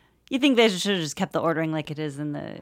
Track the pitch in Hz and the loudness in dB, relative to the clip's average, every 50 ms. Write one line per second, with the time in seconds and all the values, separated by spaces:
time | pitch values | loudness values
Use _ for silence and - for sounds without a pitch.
0 | _ _ _ _ _ - - 269 254 294 262 220 233 220 190 175 - 202 202 185 | _ _ _ _ _ -4 0 2 4 4 6 6 6 6 4 2 0 0 0 0
1 | 160 147 - - 190 151 - 160 - 165 165 151 160 160 156 156 151 - 151 147 | -2 -4 -4 -4 -4 -2 -2 0 0 0 0 0 0 -2 -2 -4 -4 -6 -8 -6
2 | 156 151 135 139 151 151 147 147 - - - - | -6 -6 -6 -6 -6 -6 -6 -6 -8 -10 -12 -12